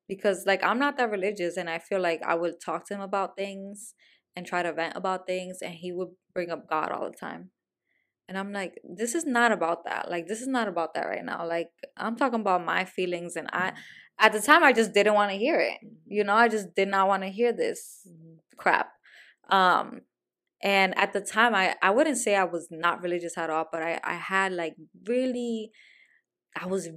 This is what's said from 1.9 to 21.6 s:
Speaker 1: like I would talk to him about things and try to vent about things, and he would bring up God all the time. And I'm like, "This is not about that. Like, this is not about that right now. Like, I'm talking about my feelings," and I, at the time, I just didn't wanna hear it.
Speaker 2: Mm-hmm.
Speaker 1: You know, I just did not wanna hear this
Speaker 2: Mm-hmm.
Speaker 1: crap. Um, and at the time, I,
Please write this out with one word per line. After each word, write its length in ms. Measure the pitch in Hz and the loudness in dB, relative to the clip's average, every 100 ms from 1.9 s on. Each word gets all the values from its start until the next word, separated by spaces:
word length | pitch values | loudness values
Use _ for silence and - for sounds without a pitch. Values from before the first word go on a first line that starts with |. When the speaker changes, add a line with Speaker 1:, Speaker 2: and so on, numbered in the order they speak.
| 190 | -2
Speaker 1:
like 200 | 180 165 - | 0 -2 0
I 80 | |
would 260 | 170 170 165 | 0 0 -6
talk 260 | - 165 - | -6 -6 -6
to 60 | |
him 60 | 202 | -10
about 360 | 196 196 185 190 | -4 -4 -4 -6
things 580 | 196 196 196 202 - - _ _ _ | -10 -10 -14 -14 -18 -20 _ _ _
and 100 | 180 | -14
try 180 | 175 180 | -6 -2
to 100 | 175 | -2
vent 240 | 156 165 - | -2 -6 -4
about 300 | 190 185 185 | -4 -4 -4
things, 320 | 185 180 185 | -6 -6 -10
and 120 | - | -12
he 180 | 165 180 | -10 -8
would 160 | 175 180 - _ | -8 -8 -12 _
bring 160 | 185 170 | -8 -6
up 180 | 160 - | -6 -4
God 220 | 156 156 | -4 -2
all 180 | 143 - | -4 -8
the 80 | - | -10
time. 340 | 160 160 185 _ _ _ _ _ _ _ - | -12 -14 -16 _ _ _ _ _ _ _ -12
And 80 | 190 | -10
I'm 160 | 202 | -8
like, 280 | 202 185 - | -8 -8 -12
"This 300 | - 175 233 | -14 -6 -4
is 100 | 330 302 | -2 0
not 260 | 240 240 | 4 4
about 320 | 190 165 170 | 4 0 -2
that. 260 | - - - | -4 -6 -4
Like, 160 | 175 165 | -6 -6
this 140 | 226 | -8
is 60 | 254 | -4
not 180 | 254 214 | -2 -2
about 260 | 170 160 | -2 -4
that 120 | - - | -4 -6
right 180 | - | -6
now. 220 | - 170 170 | -6 -6 -4
Like, 220 | 170 165 _ - - | -4 -6 _ -18 -8
I'm 200 | 214 226 | -4 0
talking 240 | 277 233 | 0 0
about 240 | 202 180 | 2 0
my 200 | 170 175 | 2 -2
feelings," 520 | 185 - 180 175 170 165 | -2 -4 -4 -4 -6 -10
and 120 | - | -6
I, 200 | - 185 - - - - - | -4 -4 -6 -14 -20 -12 4
at 140 | 220 | 4
the 80 | 214 | 6
time, 240 | 214 320 | 6 8
I 80 | 294 | 8
just 200 | 226 220 | 6 4
didn't 220 | 202 208 | 6 6
wanna 200 | 208 202 | 4 2
hear 260 | 196 247 277 | 2 2 2
it. 180 | 123 - | 2 -2
Speaker 2:
Mm-hmm. 280 | 214 - - | -14 -20 -6
Speaker 1:
You 120 | 202 | -2
know, 100 | 202 | 2
I 140 | 214 233 | 4 4
just 260 | 220 180 | 2 -2
did 140 | - 196 | 0 2
not 200 | 196 196 | 2 2
wanna 200 | 190 190 | 2 -2
hear 240 | 196 240 | 0 0
this 540 | 190 170 - - - 190 | 2 -2 -4 -10 -20 -20
Speaker 2:
Mm-hmm. 260 | 165 160 165 _ - | -20 -20 -20 _ -4
Speaker 1:
crap. 340 | 190 - - - _ - - _ - | 2 2 2 -10 _ -20 -20 _ 2
Um, 520 | 196 185 170 - - - _ _ _ _ _ | 4 6 4 0 -10 -20 _ _ _ _ _
and 340 | 196 196 190 - | 2 4 4 2
at 140 | 196 | 0
the 80 | 196 | -2
time, 340 | 196 220 240 | -2 2 4
I, 200 | 202 | 4